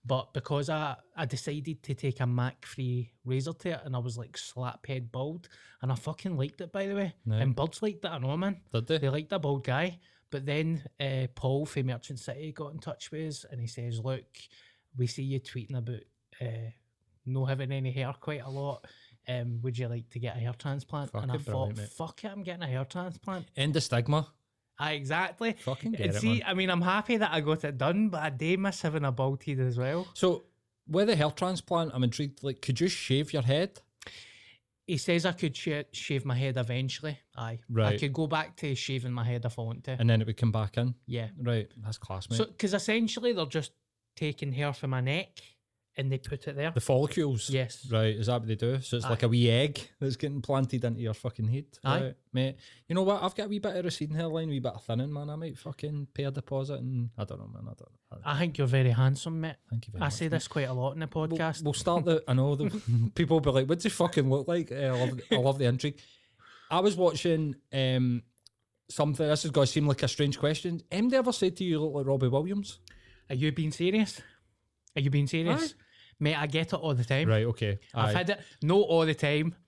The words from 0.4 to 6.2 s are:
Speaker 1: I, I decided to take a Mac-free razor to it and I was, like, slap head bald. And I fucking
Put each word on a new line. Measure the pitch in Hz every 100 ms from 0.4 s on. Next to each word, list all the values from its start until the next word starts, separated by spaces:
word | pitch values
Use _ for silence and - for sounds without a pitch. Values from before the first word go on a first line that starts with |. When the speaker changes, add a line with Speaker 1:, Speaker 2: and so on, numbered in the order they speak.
| - 147 143
Speaker 1:
I, | 156 151 120 _ -
I | 139
decided | 131 - 147 151 151
to | - 135
take | 139 -
a | 123
Mac-free | 123 123 - - - 127 123 117 _
razor | 123 131 135
to | 165 180
it | 160 143
and | 127
I |
was, | 123 117
like, | 117 -
slap | - - 123 - -
head | 131 117
bald. | 127 143 170 - - - -
And | 127
I | 123
fucking | 151 160